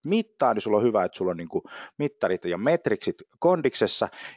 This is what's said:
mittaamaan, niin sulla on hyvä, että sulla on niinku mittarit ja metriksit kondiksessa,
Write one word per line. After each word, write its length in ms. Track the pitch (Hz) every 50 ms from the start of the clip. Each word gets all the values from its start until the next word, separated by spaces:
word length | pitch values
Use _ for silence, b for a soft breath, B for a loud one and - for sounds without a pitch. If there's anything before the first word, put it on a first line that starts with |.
| -
mittaamaan, 500 | 147 196 226 214 _ _ - 139 123 110
niin 60 | 107
sulla 140 | - 110 104
on 60 | 104
hyvä, 220 | 113 120 107 104 90
että 140 | 90 - -
sulla 120 | 92 92
on 60 | 87
niinku 260 | 82 87 82 - 85 - B B B B B B B
mittarit 460 | 147 143 - - - 87 92 90 -
ja 140 | 90 87 90
metriksit 580 | 107 143 170 170 - 120 110 95 - 101 - - - _ _ -
kondiksessa, 720 | - 170 185 170 147 131 - - 113 98 - - - - B B B B B